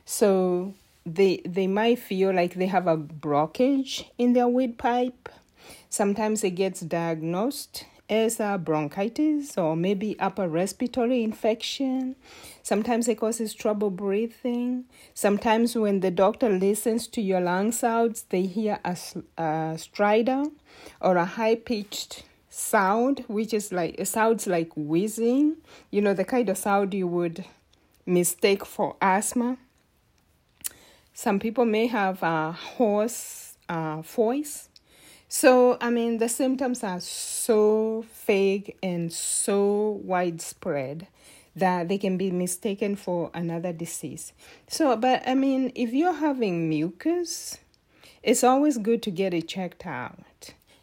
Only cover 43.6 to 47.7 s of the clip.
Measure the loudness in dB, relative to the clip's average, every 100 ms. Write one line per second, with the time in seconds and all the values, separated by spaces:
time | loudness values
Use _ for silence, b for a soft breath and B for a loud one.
43.6 | -6 -8 -10 -10 -10 -12 -16 -20 B B
44.6 | B 0 0 2 2 2 2 2 2 2
45.6 | -2 -2 -2 2 2 2 0 0 0 0
46.6 | 0 0 -2 -2 -2 0 -2 -8 -12 -14
47.6 | _